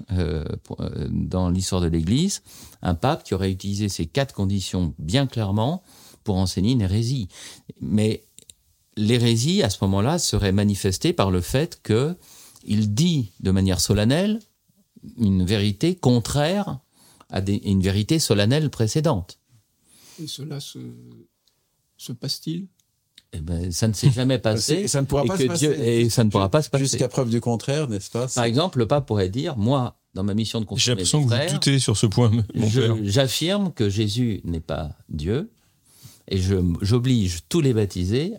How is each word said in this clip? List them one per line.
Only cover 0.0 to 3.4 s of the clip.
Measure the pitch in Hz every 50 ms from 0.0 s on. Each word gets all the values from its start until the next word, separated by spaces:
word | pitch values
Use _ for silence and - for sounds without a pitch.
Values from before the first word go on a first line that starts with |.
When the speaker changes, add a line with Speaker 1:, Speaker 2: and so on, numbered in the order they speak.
| - -
Speaker 1:
euh, | 92 90 85 80 80 78 78 - - -
pour, | - - - -
euh, | 82 80 - - 73 -
dans | 82 82 80 76 90 92 92 87
l'histoire | 87 92 92 - 95 90
de | 90 82
l'Église, | 82 85 80 87 117 143 180 196 - - _ - - - - - - -
un | - 90 85
pape | - - 135 165 - -
qui | - 98
aurait | 92